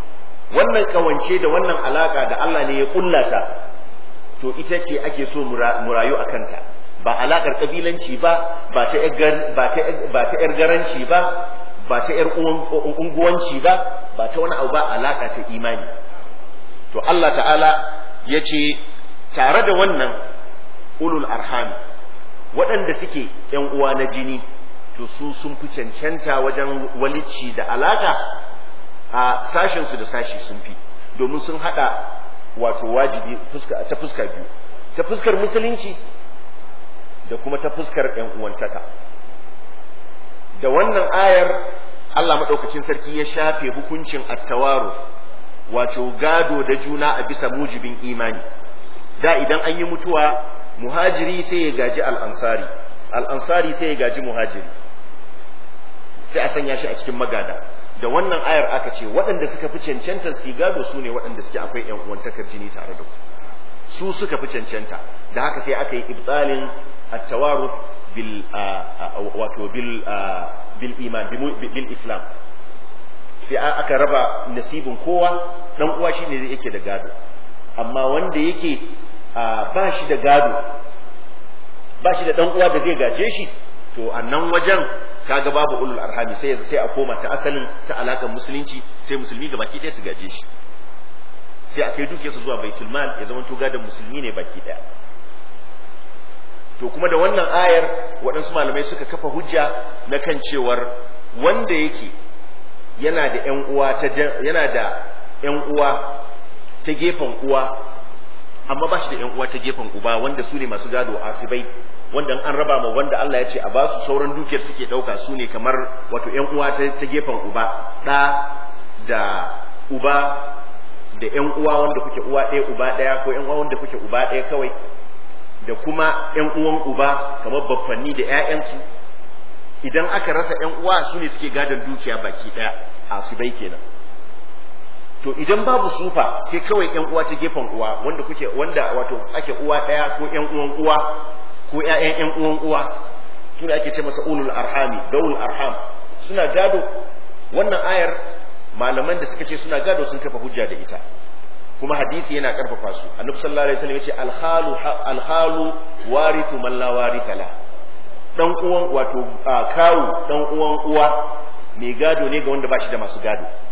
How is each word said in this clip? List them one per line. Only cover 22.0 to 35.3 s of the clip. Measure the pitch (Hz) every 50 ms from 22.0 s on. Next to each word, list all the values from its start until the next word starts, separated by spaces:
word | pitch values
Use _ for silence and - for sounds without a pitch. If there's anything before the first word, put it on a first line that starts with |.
| - - - - - - - - - - -
waɗanda | 139 - - 226 202 185 156 156
suke | - 185 - - 147 117 95 - - - -
ƴan | 143 143 143 139 139
uwa | 139 139 135 131
na | 131 131 -
jini, | - 131 131 131 131 120 - - - - - - - - - - -
to | - 120
su | 113 - - 147 147 139
sun | - - 147 139
fi | 135 151
cancanta | 143 - 139 117 113 - - 151 156 165 156 151 151 139 135
wajen | 131 139 135 143 139 139 139 135 135 127 123 123
walicci | 131 139 147 151 151 - - - 127 120 113
da | 123 -
alaka | - 117 123 147 190 220 - 208 170 - - - - - - - - - - - - - - - - - - - -
a | - 123 127 127 - - - -
sashen | - 170 190 190 - 165 147 -
su | 127
da | 113 107
sashi | - - 120 117 - -
sun | - - - - -
fi, | - - - - - - - - - - -
domin | - 127 127 147 147
sun | - 165 160
haɗa | 160 165 170 - 156 135 120 - - - - - - - - - - - - -
wato | 113 117 117 113 - -
wajibi | 147 120 131 139 131 - - - 117 120 - - -
fuska, | - 143 - - - - - -
ta | 147
fuska | - 156 - - - 107
biyu, | - - - - - - - - - - - - - -
ta | 170 165
fuskar | - 226 202 - 226